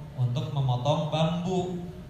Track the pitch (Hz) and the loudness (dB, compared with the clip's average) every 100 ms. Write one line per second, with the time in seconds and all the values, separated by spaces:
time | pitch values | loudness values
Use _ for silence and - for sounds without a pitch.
0 | - - 123 123 156 147 131 120 143 156 | -10 -2 0 0 -2 0 2 2 2 2
1 | 151 156 160 175 175 185 180 175 - - | 2 2 2 2 0 0 0 -4 -8 -12
2 | - | -14